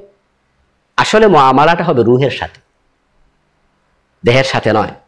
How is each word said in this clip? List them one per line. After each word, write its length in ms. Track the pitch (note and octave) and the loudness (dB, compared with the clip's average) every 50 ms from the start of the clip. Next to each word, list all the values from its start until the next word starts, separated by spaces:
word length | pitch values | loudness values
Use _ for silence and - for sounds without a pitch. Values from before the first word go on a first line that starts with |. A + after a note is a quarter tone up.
| - _ _ _ _ _ _ _ _ _ _ _ _ _ _ _ _ _ _ | -20 _ _ _ _ _ _ _ _ _ _ _ _ _ _ _ _ _ _
আসলে 300 | B2+ B2+ - G#3+ A3 A3 | -6 -4 0 0 2 2
মুআমালাটা 560 | G3+ F3+ D3 C3+ C3 C3 C#3 D3+ E3 F3 - E3 | 4 4 4 4 4 2 2 2 2 0 0 -2
হবে 200 | F3 D3 A#2+ G#2+ | -2 0 0 2
রুহের 280 | A#2 B2 B2+ C#3+ B2 | 2 0 0 0 -4
সাথে, 300 | - - D#2+ - - _ _ _ _ _ _ _ _ _ _ _ _ _ _ _ _ _ _ _ _ _ _ _ _ _ _ _ _ _ _ _ _ _ - | -6 -8 -12 -14 -16 _ _ _ _ _ _ _ _ _ _ _ _ _ _ _ _ _ _ _ _ _ _ _ _ _ _ _ _ _ _ _ _ _ -2
দেহের 180 | A#2+ B2 C3+ C3+ | 0 0 0 0
সাথে 300 | - - A#2+ - - - | -2 -4 -4 -2 -2 -2
নয়। 160 | - F3 - - - _ | -2 -2 -4 -10 -18 _